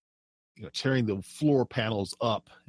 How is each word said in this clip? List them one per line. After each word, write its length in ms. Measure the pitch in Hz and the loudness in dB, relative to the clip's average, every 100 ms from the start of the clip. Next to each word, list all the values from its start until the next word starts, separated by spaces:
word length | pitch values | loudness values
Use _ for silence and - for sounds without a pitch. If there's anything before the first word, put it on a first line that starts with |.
| _ _ _ _ _ - | _ _ _ _ _ -18
you 60 | |
know, 80 | 107 | -12
tearing 320 | - 131 131 | -4 0 2
the 160 | 110 101 | 2 -2
floor 440 | 92 - 151 139 117 | -6 -2 4 4 2
panels 500 | - 110 110 98 - | 0 -2 -2 -4 -2
up, 280 | 117 104 - - | -2 -2 -4 -20